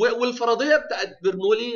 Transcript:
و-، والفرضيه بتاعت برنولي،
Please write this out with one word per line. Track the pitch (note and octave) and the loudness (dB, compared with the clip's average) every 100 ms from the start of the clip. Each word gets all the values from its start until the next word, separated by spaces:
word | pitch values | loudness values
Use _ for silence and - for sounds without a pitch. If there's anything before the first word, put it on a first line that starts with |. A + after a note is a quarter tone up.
و-، | A#3+ A#3 | 0 2
والفرضيه | B3 A#3+ A#3 A3+ C#4+ D4+ | -2 -2 0 0 2 2
بتاعت | - F#3+ F#3+ - | 0 -6 -6 -4
برنولي، | F3+ F#3 G3 A3 A#3+ | -2 0 0 0 0